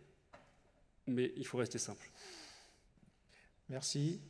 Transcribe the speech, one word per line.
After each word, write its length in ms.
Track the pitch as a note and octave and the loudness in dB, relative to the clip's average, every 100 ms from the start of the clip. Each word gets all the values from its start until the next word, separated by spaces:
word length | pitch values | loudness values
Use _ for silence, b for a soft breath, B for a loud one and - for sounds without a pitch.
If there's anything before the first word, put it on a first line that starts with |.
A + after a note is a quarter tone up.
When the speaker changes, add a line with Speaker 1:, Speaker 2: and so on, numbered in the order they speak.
| - - _ - - - - _ - _ - | -20 -20 _ -20 -20 -20 -20 _ -20 _ 2
Speaker 1:
mais 260 | B2 B2+ D3 | 4 4 2
il 100 | B2 | -2
faut 120 | B2 | 2
rester 200 | A2+ A#2 | 2 0
simple. 320 | - G2+ - B B B B B B B B - - _ _ b b _ - | -2 -4 -12 B B B B B B B B -20 -20 _ _ b b _ -6
Speaker 2:
Merci. 540 | C3 - D3 D3 F3+ | -2 0 4 4 2